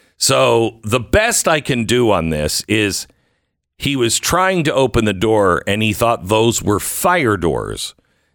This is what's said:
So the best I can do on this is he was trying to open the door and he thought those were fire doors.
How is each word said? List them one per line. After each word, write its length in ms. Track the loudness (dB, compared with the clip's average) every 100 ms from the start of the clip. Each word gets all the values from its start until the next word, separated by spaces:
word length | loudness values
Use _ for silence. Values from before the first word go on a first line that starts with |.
| _ -4
So 600 | 0 2 4 2 0 -4
the 160 | -4 -4
best 480 | 0 0 0 0 0
I 120 | 0
can 240 | 0 -2
do 280 | 0 2 2
on 160 | 2 0
this 340 | -2 -2 -4 -2
is 400 | -2 0 -4 -10 _ _ _ _ _ _ -8
he 200 | -4 0
was 240 | 0 -2
trying 420 | -2 0 2 0
to 80 | 0
open 320 | 0 0 2 0
the 60 |
door 500 | 0 2 2 2 2 0
and 160 | -2
he 100 | 0
thought 360 | 0 0 0 0
those 340 | 2 2 0
were 160 | 0 -2
fire 580 | -2 -2 0 0 0 0
doors. 600 | 0 -2 -4 -8 -12 -14 _ _ _